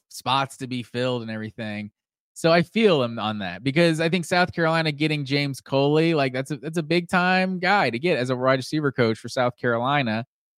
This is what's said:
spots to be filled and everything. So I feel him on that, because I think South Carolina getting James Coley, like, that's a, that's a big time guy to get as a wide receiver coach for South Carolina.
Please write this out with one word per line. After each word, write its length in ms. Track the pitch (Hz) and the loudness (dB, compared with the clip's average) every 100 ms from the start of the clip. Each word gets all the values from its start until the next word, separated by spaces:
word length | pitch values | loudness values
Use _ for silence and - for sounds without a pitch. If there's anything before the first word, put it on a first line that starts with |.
| _ | _
spots 480 | - 123 135 139 - | -10 -2 -2 -2 -6
to 80 | 127 | -8
be 160 | 127 | -8
filled 400 | 110 120 127 123 | -6 -4 -2 -4
and 80 | 113 | -6
everything. 600 | 110 107 - 110 104 104 _ _ _ _ | -8 -10 -8 -8 -8 -10 _ _ _ _
So 180 | - 165 | -2 2
I 120 | 175 | 2
feel 400 | - 220 214 151 | 2 2 4 4
him 160 | 120 117 | 0 -2
on 180 | 107 107 | -4 -4
that, 260 | 92 92 | -6 -6
because 360 | 131 143 170 160 | -2 2 2 2
I 100 | 165 | 0
think 160 | 180 160 | -2 0
South 280 | 180 180 | 0 0
Carolina 380 | - 160 165 160 | 0 0 2 0
getting 320 | 143 156 151 | 0 0 -2
James 380 | 131 143 143 131 | -2 -2 -2 -6
Coley, 540 | - 139 139 156 165 156 | -2 2 4 4 4 2
like, 180 | 135 | 0
that's 160 | 127 135 | -2 -6
a, 80 | 139 | -8
that's 220 | 151 170 | -6 -6
a 40 | |
big 260 | 147 175 175 | 0 -2 0
time 500 | 180 180 185 185 180 | 0 2 2 0 -2
guy 320 | 180 202 135 | 0 2 2
to 80 | 117 | 0
get 180 | 170 135 | 0 0
as 140 | 127 | 0
a 40 | 127 | 0
wide 220 | 127 135 | 2 2
receiver 340 | - 151 143 | 0 -2 -2
coach 280 | 131 113 113 | 2 0 0
for 100 | 120 | -4
South 260 | 135 123 - | -2 -2 0
Carolina. 680 | 123 113 127 147 120 110 117 _ _ | 0 0 2 0 0 -4 -6 _ _